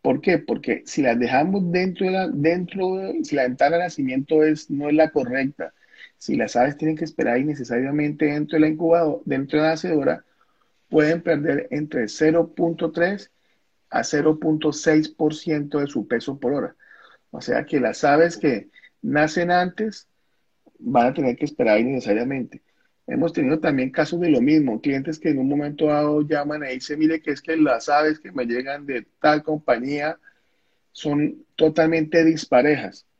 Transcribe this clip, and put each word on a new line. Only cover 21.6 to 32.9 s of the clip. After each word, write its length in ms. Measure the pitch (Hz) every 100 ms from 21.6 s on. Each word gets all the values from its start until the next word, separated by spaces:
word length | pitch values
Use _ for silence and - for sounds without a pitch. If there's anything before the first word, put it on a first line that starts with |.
| 117 107
innecesariamente. 840 | 120 135 113 104 123 135 120 - _ _ _ _ -
Hemos 260 | - -
tenido 260 | - 262 160
también 320 | 160 135 131
casos 280 | 170 151 175
de 100 | 175
lo 120 | 135
mismo, 400 | 131 156 139 110
clientes 380 | 143 139 143 156
que 100 | 160
en 80 | 139
un 100 | 135
momento 380 | 143 147 147 156
dado 340 | 147 147 151
llaman 420 | 151 151 147 151
y 100 | 139
dicen, 240 | 127 - 151
"Mire, 240 | 156 165
que 100 | 156
es 100 | 139
que 140 | - 160
las 320 | 147 117 -
aves 320 | 147 156 156
que 120 | -
me 140 | 156 120
llegan 420 | 120 135 143 143
de 180 | 123 - _
tal 220 | 151 151
compañía 720 | 151 151 143 117 131 147 147 - _ _ _ _ _ _ _
son 540 | - 151 147 151 - - -
totalmente 680 | 156 156 160 165 156 170 160
disparejas". 800 | 156 - 127 143 147 95